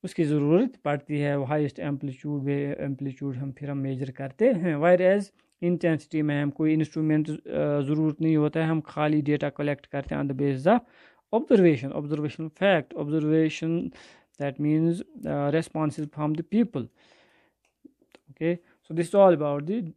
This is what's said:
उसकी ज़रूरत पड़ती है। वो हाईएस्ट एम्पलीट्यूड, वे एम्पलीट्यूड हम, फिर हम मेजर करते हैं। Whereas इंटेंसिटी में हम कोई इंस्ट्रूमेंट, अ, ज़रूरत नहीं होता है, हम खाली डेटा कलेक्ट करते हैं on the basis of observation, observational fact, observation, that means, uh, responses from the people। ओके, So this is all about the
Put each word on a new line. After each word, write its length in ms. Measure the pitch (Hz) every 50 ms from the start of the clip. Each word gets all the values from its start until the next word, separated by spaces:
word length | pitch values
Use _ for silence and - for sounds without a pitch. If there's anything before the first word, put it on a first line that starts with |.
| -
उसकी 200 | 180 - - 170
ज़रूरत 520 | 147 147 151 143 147 156 180 247 262 -
पड़ती 420 | - _ - 147 147 - _ 151 147
है। 200 | 143 143 143 143
वो 60 | 139
हाईएस्ट 340 | 127 151 151 151 143 - -
एम्पलीट्यूड, 640 | 175 151 143 135 147 143 127 127 - 147 147 143 135
वे 340 | 139 143 139 139 143 143 -
एम्पलीट्यूड 560 | - 143 139 131 139 139 131 131 139 139 135
हम, 160 | 123 139 139 131
फिर 180 | - 147 143
हम 80 | 143 139
मेजर 320 | 135 135 135 127 139 135
करते 420 | 131 - 139 139 - _ 220 254 262
हैं। 240 | 180 160 180 156
Whereas 560 | 143 151 175 180 175 180 180 196 202 202 190 _ _ _ _ _ _ -
इंटेंसिटी 600 | 175 175 160 - 170 160 147 - _ - 156 151
में 200 | 151 147 143 147
हम 80 | 143
कोई 220 | 139 - 160 156 156
इंस्ट्रूमेंट, 580 | 156 156 151 - 165 156 156 156 151 156 151
अ, 40 | 151 - _ - - 147 147 147 147 147
ज़रूरत 400 | 143 135 151 151 160 156 147 -
नहीं 160 | 160 160 160
होता 240 | 151 147 151 - 160
है, 60 | 160
हम 140 | 160 165 160
खाली 420 | 151 - - - 151 151 156 151 147
डेटा 260 | 143 147 147 - 147
कलेक्ट 380 | - - 147 147 143 139 -
करते 280 | _ - 143 135 - 143
हैं 80 | 143 143
on 60 | 139
the 120 | 135 131
basis 260 | 143 143 139 131 131
of 140 | 170 214 247 - _ _ _ - - _ _ _ _ -
observation, 640 | 226 320 - 285 208 185 170 156 123 117 135 143
observational 540 | - 147 147 151 151 147 151 - - 160 160 151 _ 185
fact, 440 | 202 190 165 135 _ - 170 147
observation, 840 | 147 151 160 151 151 156 160 160 156 151 - - 160 165 170 - - - - - - - _ _ _ _ _ 143
that 180 | 143 135 -
means, 340 | 147 151 151 156 160 165 170 175 - _ 311 262 -
uh, 260 | 151 147 143 143 143 143
responses 540 | 160 165 - _ 160 156 151 139 - 151
from 300 | 143 _ 151 151 151 156
the 80 | 156 170 _ -
people। 280 | 226 233 - - 143 117 - _ _ _ _ _ _ _ _ _ _ _ _ _ _ _ _ _ _ _ - _ _ _ _ _ - _ _
ओके, 420 | 135 _ 156 165 175 170 _ _ _ _ _
So 80 | _ 156
this 140 | 160 175 170
is 60 | -
all 180 | 202 196 190 175
about 340 | 147 151 147 143 143 147
the 260 | 156 202 233 190 165 -